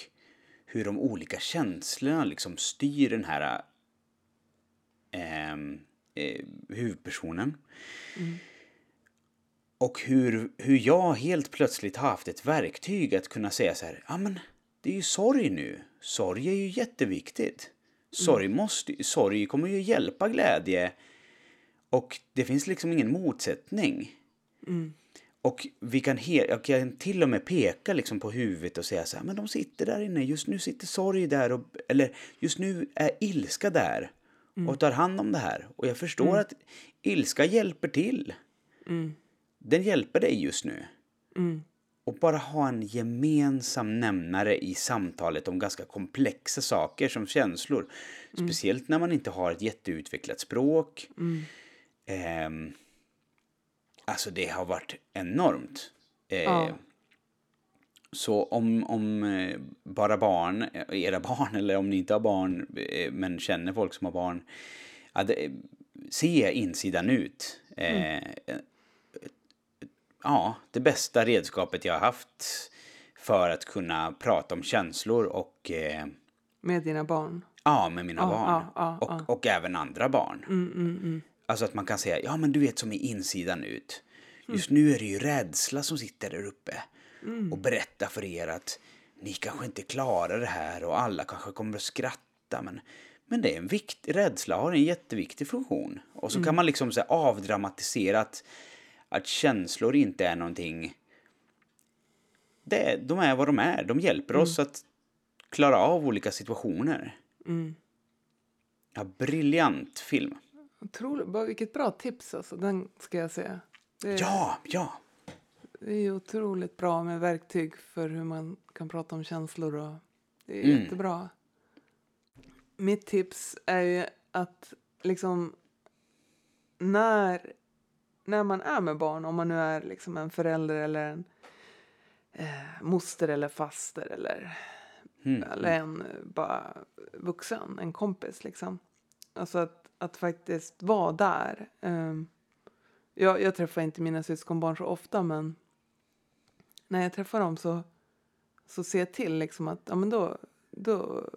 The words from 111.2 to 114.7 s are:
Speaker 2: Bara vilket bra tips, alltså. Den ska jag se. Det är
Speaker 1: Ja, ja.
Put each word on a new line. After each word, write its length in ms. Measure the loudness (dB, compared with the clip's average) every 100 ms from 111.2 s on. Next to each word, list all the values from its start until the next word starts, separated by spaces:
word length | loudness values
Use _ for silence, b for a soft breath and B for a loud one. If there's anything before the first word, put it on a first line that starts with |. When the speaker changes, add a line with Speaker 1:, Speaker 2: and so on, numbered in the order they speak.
| -4
Speaker 2:
Bara 180 | -4
vilket 280 | -4 -4 -4
bra 180 | -2 -2
tips, 440 | -2 -8 -10 -12
alltså. 220 | -12 -10 -4
Den 320 | -2 -2 -6 _
ska 200 | -8 -4
jag 120 | -4
se. 200 | -6 -8 -10 -14 -20 _ -10
Det 80 | -4
är 80 | 0
Speaker 1:
Ja, 380 | 2 2 0 -2
ja. 280 | -4